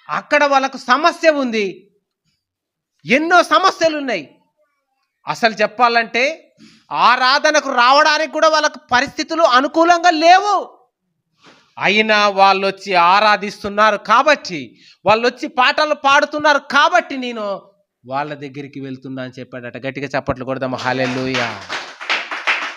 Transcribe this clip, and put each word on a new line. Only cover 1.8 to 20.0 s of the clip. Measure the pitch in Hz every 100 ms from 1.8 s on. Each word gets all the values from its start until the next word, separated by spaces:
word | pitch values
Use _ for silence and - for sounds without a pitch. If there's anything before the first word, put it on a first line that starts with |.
| _ _ _ _ _ _ _ _ _ _ _ _ 147
ఎన్నో | 262 330 349
సమస్యలు | 330 320 370 370 330 302
ఉన్నాయి." | 269 190 135 _ _ _ _ _ _ _ _ _ -
అసలు | 151 226
చెప్పాలంటే | 202 208 226 240 233 226 233 277 320 _ _ - _ -
ఆరాధనకు | 147 202 254 254 285 302 302 269
రావడానికి | 254 240 285 311 302 302
కూడా | 302 320
వాళ్ళకు | 311 302 294 -
పరిస్థితులు | 247 262 - 311 320
అనుకూలంగా | 311 247 285 320 339 339 349
లేవు. | 311 330 370 415 370 - _ _ _ _ _ _ _ _ _ _ 117
అయినా | 160 208 220 208 208
వాళ్ళు | 190 196 196 196
వచ్చి | 196 196
ఆరాధిస్తున్నారు | 180 170 196 214 202 202 - 202 202 214 202
కాబట్టి, | 202 233 285 294 - 160 110 _ _ _ 190
వాళ్ళు | 220 240
వచ్చి | 254 311
పాటలు | 254 254 294 302
పాడుతున్నారు | 294 269 285 285 302 302 285
కాబట్టి | 277 269 320 349 339 269
నేను | 247 233 208 185 - _ _ _ 123
వాళ్ళ | 135 151
దగ్గరికి | 139 143 139 139 139
వెళ్తున్నా | 135 131 135 131
అని | 127 127
చెప్పాడట. | 120 127 120 120
గట్టిగా | 135 131